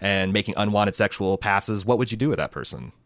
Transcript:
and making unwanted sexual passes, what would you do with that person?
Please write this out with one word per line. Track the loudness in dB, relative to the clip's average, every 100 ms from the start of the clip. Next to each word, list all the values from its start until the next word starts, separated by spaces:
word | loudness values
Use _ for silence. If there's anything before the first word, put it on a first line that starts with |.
and | 0 2 2
making | 0 0 0
unwanted | 0 2 2
sexual | 2 0 0 0 0
passes, | 2 0 0 -2
what | 0 0
would | 0
you | 0
do | 0
with | 0
that | -4
person? | -6 -10 -10 -12 -16